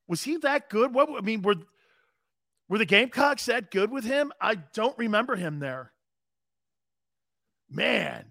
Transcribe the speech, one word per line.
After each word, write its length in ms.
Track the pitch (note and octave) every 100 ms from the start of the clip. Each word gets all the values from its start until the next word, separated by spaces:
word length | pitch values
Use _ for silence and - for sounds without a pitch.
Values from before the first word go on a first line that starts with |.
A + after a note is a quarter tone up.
| -
was 160 | E3+
he 140 | C4+ D#4+
that 320 | D4 C#4 -
good? 240 | G#3+ C4
What, 160 | B3 D4+
I 100 | B3+
mean, 220 | G3 A3
were, 160 | F#3+ F#3 - _ _ _ _ _ _ _ _ _ -
were 80 | G3+
the 80 | G#3
Gamecocks 600 | G3+ B3+ B3 C#4+ C#4 -
that 220 | A#3+ G3
good 220 | F#3+ G#3+
with 140 | C4+ A3+
him? 260 | C#4 C#4+ -
I 160 | F#3+ G#3+
don't 420 | C#3+ - A#3 -
remember 380 | A3+ G#3 B3 G#3
him 240 | E3+ D3
there. 320 | C#3 C3 B2 _ _ _ _ _ _ _ _ _ _ _ _ _ _ _ _ _ _
Man, 580 | C#3 A#3+ A3+ D3+ A#2+ -